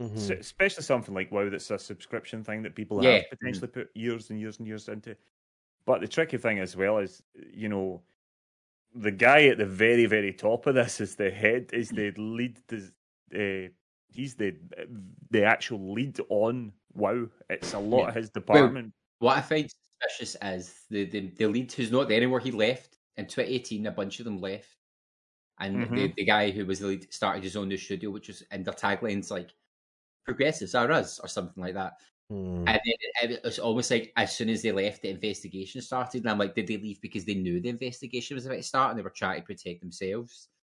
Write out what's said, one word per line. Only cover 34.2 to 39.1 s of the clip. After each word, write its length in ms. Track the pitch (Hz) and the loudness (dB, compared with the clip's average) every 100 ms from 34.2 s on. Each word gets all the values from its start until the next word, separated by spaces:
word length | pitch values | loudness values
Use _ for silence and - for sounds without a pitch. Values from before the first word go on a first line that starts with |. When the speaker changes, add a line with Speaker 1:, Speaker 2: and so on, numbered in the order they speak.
| 104 | 0
Speaker 3:
soon 140 | - 110 | 0 -2
as 120 | 110 | 0
they 100 | 110 | 0
left, 300 | 98 101 - | 0 0 -2
the 80 | 101 | -8
investigation 720 | 92 107 98 - 95 95 131 | -4 -6 -6 -10 -10 -10 -10
started. 400 | - 131 123 123 | -6 -4 -4 -2
And 80 | 113 | 0
I'm 60 | 104 | 2
like, 180 | 98 113 | 0 -2
did 120 | 98 | -4
they 100 | 104 | -4
leave 240 | 107 98 | -6 -10
because 240 | - 101 90 | -8 -8 -4
they 80 | |
knew 260 | 98 92 87 | -2 0 0
the 80 | 120 | -2
investigation 640 | 117 127 - 123 123 - 135 | -4 -8 -8 -8 -8 -6 -8
was 100 | 131 | -6
about 100 | 120 | -8
to 80 | |
start 280 | - 135 131 | -2 2 2
and 80 | 113 | 0
they 40 | |
were 60 | |
trying 320 | 95 | -6